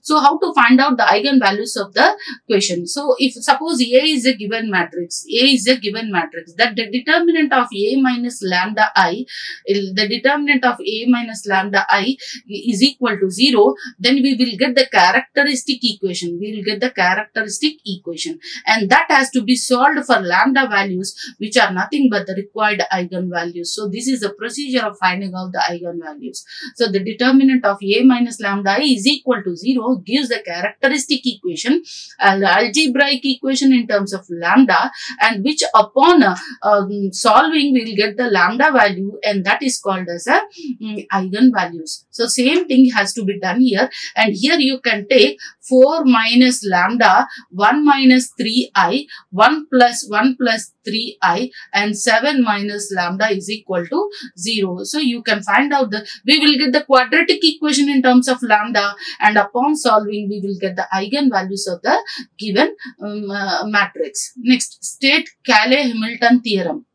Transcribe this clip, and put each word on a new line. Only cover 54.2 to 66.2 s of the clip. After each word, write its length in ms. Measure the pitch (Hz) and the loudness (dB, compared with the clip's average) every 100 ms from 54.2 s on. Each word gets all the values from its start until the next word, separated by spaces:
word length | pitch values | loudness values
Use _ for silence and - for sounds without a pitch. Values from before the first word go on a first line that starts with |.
| - 180 | -18 -10
zero. 460 | 180 220 190 180 | -6 -2 -4 -6
So 160 | 202 302 | -6 -2
you 240 | 269 233 | -2 -2
can 180 | 226 208 | -4 -4
find 300 | 202 208 285 | 2 2 2
out 200 | 277 233 | 0 0
the, 140 | 214 - - 240 | -4 -8 -8 0
we 140 | 302 | 4
will 180 | 294 262 | 4 2
get 160 | 254 | 2
the 100 | 294 | 0
quadratic 560 | - 262 254 320 349 - | 4 4 4 0 2 2
equation 480 | - - 302 269 285 | 0 0 -2 0 2
in 120 | 269 | 4
terms 260 | 254 254 254 | 6 4 4
of 160 | 254 | -2
lambda, 520 | 233 208 220 208 202 202 - - | 0 0 0 -2 -2 -6 -14 -2
and 160 | 214 214 | 2 2
upon 380 | 202 247 285 302 | 0 0 0 0
solving 520 | 247 214 208 208 202 | 2 2 0 -6 -6
we 120 | 208 | -6
will 140 | 196 185 | -6 -4
get 160 | 196 185 | -6 -6
the 120 | - | -4
eigenvalues 800 | 190 202 277 277 196 190 196 196 | -4 -2 0 0 0 -4 -6 -6
of 80 | 175 | -4
the 160 | - 359 403 - - - | 0 0 -2 -16 -16 -10
given, 380 | 214 196 339 415 254 - | -2 0 0 -2 -18 -14
um, 300 | 208 208 202 | -12 -10 -8
uh, 340 | 202 196 170 214 | -6 -4 -4 -2
matrix. 680 | 202 185 - 160 - - 254 | -2 -2 -4 -8 -6 -12 -4
Next, 480 | 240 254 - - | 0 0 -2 -10
state 460 | - - 269 302 330 _ - | -16 -2 0 0 -2 _ 0
Cayley-Hamilton 960 | 220 220 277 262 226 220 240 | 2 4 2 0 -4 -6 0